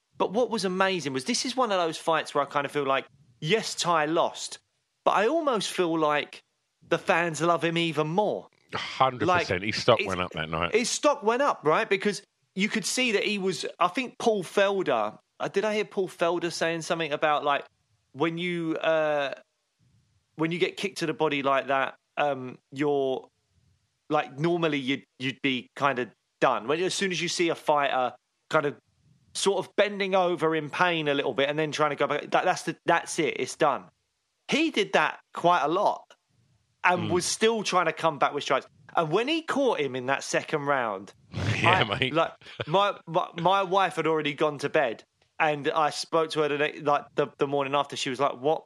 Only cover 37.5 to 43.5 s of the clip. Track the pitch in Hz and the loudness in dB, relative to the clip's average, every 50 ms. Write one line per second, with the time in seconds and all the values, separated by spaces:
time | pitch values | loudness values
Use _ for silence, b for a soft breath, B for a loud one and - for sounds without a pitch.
37.5 | 233 220 190 - 185 180 170 165 156 - - 165 151 120 147 139 143 143 - - | 2 2 -2 0 2 2 2 2 -2 0 0 0 2 2 0 0 0 -2 0 0
38.5 | 143 123 - - _ _ - - - - 170 151 160 214 240 285 330 320 320 - | 0 0 0 -4 _ _ -14 -4 -2 0 0 2 0 0 0 0 -2 -4 -2 -2
39.5 | - 262 277 233 190 - 143 131 123 131 123 131 139 - - - 175 156 - - | 0 2 2 2 2 0 -2 -2 -2 -4 -2 0 -2 -2 -2 -2 -2 -2 -2 -2
40.5 | 165 151 139 143 143 131 120 110 101 95 101 - - _ _ - - 92 92 107 | -4 -4 0 0 0 0 0 -2 -4 -6 -10 -14 -20 _ _ -12 -8 -4 -2 -2
41.5 | 110 - 107 - - 185 131 101 101 131 135 127 147 165 160 - - _ B B | -2 2 4 4 4 4 2 0 0 -2 -2 0 0 0 -2 -2 -4 _ B B
42.5 | B B - 147 160 196 202 202 - - - 170 160 170 - - - 170 165 180 | B B -6 0 2 2 2 2 -2 -6 -10 -4 -4 -4 -4 -4 -6 -2 0 2